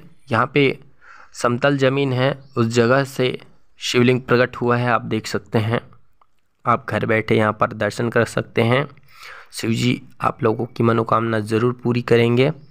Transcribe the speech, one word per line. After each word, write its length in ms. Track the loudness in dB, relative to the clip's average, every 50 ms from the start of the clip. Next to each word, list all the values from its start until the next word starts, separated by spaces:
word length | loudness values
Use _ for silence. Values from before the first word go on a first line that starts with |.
| -12 -20 -20 -20 -10 -4
यहाँ 200 | -2 0 0 0 2
पे 260 | 2 2 2 0 -2 -10 -20 -20 -20 -20 -20 -20 -20 -20 -20 -12
समतल 440 | -2 -2 0 0 2 0 0 0 2
ज़मीन 360 | 2 2 2 2 -2 -2 0
है, 180 | 0 0 0 -2 -4 -10 -10 -2 -2
उस 100 | 0 0
जगह 340 | 2 2 4 4 4 2 0
से 320 | -2 -2 -2 -2 -2 -2 -6 -12 -18 -20 -20 -20 -20 -20 -12
शिवलिंग 420 | -8 -2 2 2 4 4 2 2
प्रकट 340 | 0 0 2 2 2 0 -2
हुआ 220 | -4 -2 0 0 0
है, 120 | 0 0
आप 120 | 0 -2 -2
देख 240 | -2 -6 -6 -6 -4
सकते 320 | -8 -8 -6 -2 -2 -2
हैं। 220 | 0 0 -2 -4 -6 -8 -20 -20 -20 -20 _ _ _ _ _ _ _ _ _ _ -2
आप 200 | -2 -2 -2 -2 -4
घर 160 | -4 -4 -2
बैठे 300 | 0 0 0 0 0 0
यहाँ 180 | 2 2 0 0
पर 200 | 0 -2 -4 -2
दर्शन 340 | -4 -4 -4 -4 -4 -4 -2
कर 160 | 0 0 0
सकते 380 | 0 -2 -6 -6 -4 -2 0 0
हैं। 220 | 2 2 0 -2 -4 -10 -20 -20 -20 -20 -20 -20 -20 -20 -20 -20 -18
शिव 200 | -14 -8 -4 -4
जी 300 | -2 0 0 -2 -2 -2 -6 -14 -14 -4
आप 220 | -4 -4 -4 0 0
लोगों 220 | 0 0 0 -4 -8
की 160 | -4 0 2
मनोकामना 560 | 2 2 2 0 0 0 0 0 0 -2 -4
ज़रूर 320 | -2 -2 -2 0 0 0 -2 -2 -4
पूरी 180 | -2 -2 -2 0
करेंगे। 480 | 2 2 4 4 4 2 2 2 0 0 -6 -14 -20